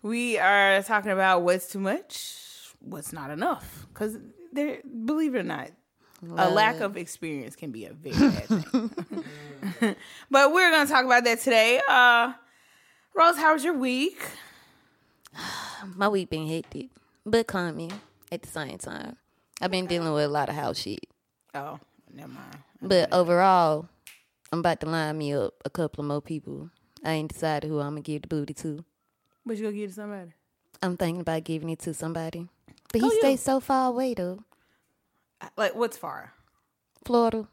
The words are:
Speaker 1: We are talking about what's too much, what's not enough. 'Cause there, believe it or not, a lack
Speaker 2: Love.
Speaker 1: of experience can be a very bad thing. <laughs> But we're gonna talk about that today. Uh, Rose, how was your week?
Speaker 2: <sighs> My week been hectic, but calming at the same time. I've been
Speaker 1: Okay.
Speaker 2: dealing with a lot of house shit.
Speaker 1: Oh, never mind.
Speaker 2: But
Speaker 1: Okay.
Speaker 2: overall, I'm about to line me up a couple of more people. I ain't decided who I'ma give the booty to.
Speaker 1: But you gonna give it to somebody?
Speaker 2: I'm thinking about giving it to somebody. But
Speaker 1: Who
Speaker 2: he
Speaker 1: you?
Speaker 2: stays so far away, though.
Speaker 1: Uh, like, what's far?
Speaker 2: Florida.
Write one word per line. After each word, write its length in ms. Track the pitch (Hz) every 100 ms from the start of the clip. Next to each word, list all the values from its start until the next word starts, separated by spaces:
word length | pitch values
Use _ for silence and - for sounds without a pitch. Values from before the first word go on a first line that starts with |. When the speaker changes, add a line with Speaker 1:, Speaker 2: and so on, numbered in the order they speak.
Speaker 1:
We 360 | 208 233 240 208
are 440 | 185 202 196 196
talking 280 | 196 214 202
about 300 | 190 190 185
what's 260 | 175 185 -
too 80 | 196
much, 540 | 190 285 - - - - - - - _
what's 320 | - 160 147
not 180 | 160 139
enough. 560 | 151 311 302 - - -
'Cause 220 | - 214 220 - - 349
there, 260 | 269 294 - 269 233
believe 300 | 226 302 311
it 40 | 247
or 20 |
not, 280 | 175 151 - _ _ _ _ _ 170 170
a 120 | 185
lack 240 | 196 214 160
Speaker 2:
Love. 120 | 202
Speaker 1:
of 40 | 202
experience 600 | 175 - 165 143 117 -
can 140 | 156
be 120 | 113
a 80 | 98
very 240 | 151 156 - 277
bad 160 | 175 -
thing. 420 | 208 160 262 220 - - 196 - - - - 202 175 220 - -
<laughs> 200 | - -
But 220 | 269 277
we're 180 | 349 359
gonna 180 | 320 285
talk 160 | 285
about 200 | 254 247
that 160 | 240 226
today. 400 | 269 226 226 247 277
Uh, 440 | 254 247 233 240 - _ _ _ _ _ _ _
Rose, 220 | 381 330 311
how 160 | 320
was 120 | 311
your 100 | 302
week? 440 | 294 254 254 320 - - - - - _ _ _ _ _ _ -
Speaker 2:
<sighs> 640 | - - - - - 196 185
My 120 | 202
week 220 | 202 180
been 160 | 160 156
hectic, 420 | 160 - - 262 _ _ _ -
but 200 | 226 226
calming 460 | 190 175 151 165 202 _ _ _
at 100 | 175
the 60 | -
same 300 | 160 139 -
time. 380 | - - 226 247 _ _ _ -
I've 100 | 180
been 140 | 185
Speaker 1:
Okay. 120 | 180 170
Speaker 2:
dealing 160 | 165
with 100 | 151
a 40 | 147
lot 200 | 147 139
of 60 |
house 240 | 143 127 -
shit. 220 | - 104 - _ _ _ _
Speaker 1:
Oh, 240 | 143 143 143 _ _ _
never 140 | 143 131
mind. 280 | 127 127 139 _ _
Speaker 2:
But 280 | 190 185 160
Speaker 1:
Okay. 80 | 180
Speaker 2:
overall, 720 | 170 175 190 185 165 151 170 _ - - _ _ -
I'm 80 | 170
about 200 | 170 160
to 60 | 156
line 320 | 165 151 156
me 160 | 143
up 200 | 143 101 _
a 60 | 147
couple 300 | - 156 -
of 60 | 147
more 120 | 143
people. 480 | - 160 - 139 165 _ _ _
I 80 | 156
ain't 200 | 160 151
decided 360 | - 160 151 151
who 120 | 151
I'ma 200 | 143 151
give 220 | 143 147
the 60 | -
booty 260 | 156 143
to. 300 | 143 160 151 - _ _ _ _ _
Speaker 1:
But 120 | 233 214
you 60 |
gonna 120 | 214 208
give 80 |
it 40 | 208
to 60 | 190
somebody? 320 | 208 202 175 _ _ _ _ _
Speaker 2:
I'm 140 | 185 175
thinking 240 | 170 175
about 240 | 170 160
giving 240 | 160 160 165
it 100 | 160
to 120 | -
somebody. 540 | 151 160 165 160 170 175 _ _ _ _
But 80 | 226
Speaker 1:
Who 60 | 262
Speaker 2:
he 40 | 440
Speaker 1:
you? 40 |
Speaker 2:
stays 220 | 349 262
so 180 | - 262
far 280 | - 262 254
away, 260 | 240 262
though. 280 | 226 180 185 - _ _ _ _ _ _ _ _ _
Speaker 1:
Uh, 80 | - -
like, 180 | 202
what's 220 | 220 233 -
far? 340 | 160 - - _ _ _ _ _ _ _
Speaker 2:
Florida. 420 | - 240 226 220 208